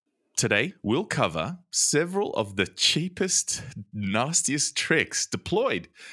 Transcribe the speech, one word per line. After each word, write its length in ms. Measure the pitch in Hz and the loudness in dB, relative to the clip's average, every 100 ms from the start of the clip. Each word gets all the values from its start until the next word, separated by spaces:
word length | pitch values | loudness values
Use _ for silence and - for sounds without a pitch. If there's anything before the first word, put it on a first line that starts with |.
| _ _ _ - | _ _ _ -2
today 380 | 113 104 147 - | 2 2 2 -2
we'll 240 | 101 131 | 0 0
cover 540 | 208 - 104 80 95 180 _ | 0 0 0 0 -4 -6 _
several 600 | - - 147 175 190 202 | -2 2 2 0 -2 -2
of 200 | - 101 | -2 -2
the 140 | 98 92 | 0 -2
cheapest, 960 | - - - 180 180 190 - - - - - 104 | 2 2 2 -2 -2 0 0 0 -4 -6 -14 -12
nastiest 840 | 107 98 107 135 165 - 143 - - | -6 0 0 2 0 0 0 0 -2
tricks 500 | - 160 - - - | 2 2 2 -2 -4
deployed 640 | - - 190 262 117 - _ - | -6 -2 0 2 0 -6 _ -20